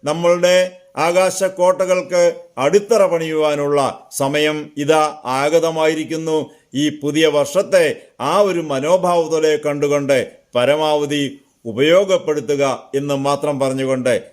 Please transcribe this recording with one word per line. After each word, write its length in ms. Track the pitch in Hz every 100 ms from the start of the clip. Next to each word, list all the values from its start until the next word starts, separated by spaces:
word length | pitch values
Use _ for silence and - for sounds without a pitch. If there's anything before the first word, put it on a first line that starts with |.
നമ്മളുടെ 680 | 143 160 170 175 180 180 185 - _ -
ആകാശക്കോട്ടകൾക്ക് 1400 | 160 180 185 - 190 185 180 185 185 185 175 175 175 165 - -
അടിത്തറ 480 | 139 190 202 226 190
പണിയുവാനുള്ള 1000 | 165 160 156 151 147 143 143 131 95 -
സമയം 580 | - 139 147 151 151 147 143
ഇതാ 400 | 143 156 151 -
ആഗതമായിരിക്കുന്നു. 1300 | 120 131 143 160 165 160 156 160 156 160 160 156 139 - _
ഈ 140 | - 147
പുതിയ 380 | 147 143 147 160
വർഷത്തെ 720 | 147 139 180 202 190 156 117 - _
ആ 180 | 127 180
ഒരു 220 | 208 170
മനോഭാവത്തോടെ 1000 | 156 135 143 185 175 175 160 160 156 151 147
കണ്ടുകൊണ്ട് 680 | 143 143 143 139 135 107 - _
പരമാവധി 880 | 123 123 151 156 151 147 147 139 139 _ _
ഉപയോഗപ്പെടുത്തുക 1300 | 117 110 147 180 196 180 156 151 120 143 139 120 -
എന്ന് 200 | 139 143
മാത്രം 460 | 139 139 143 151 139
പറഞ്ഞുകൊണ്ട് 640 | 135 131 131 131 127 110 -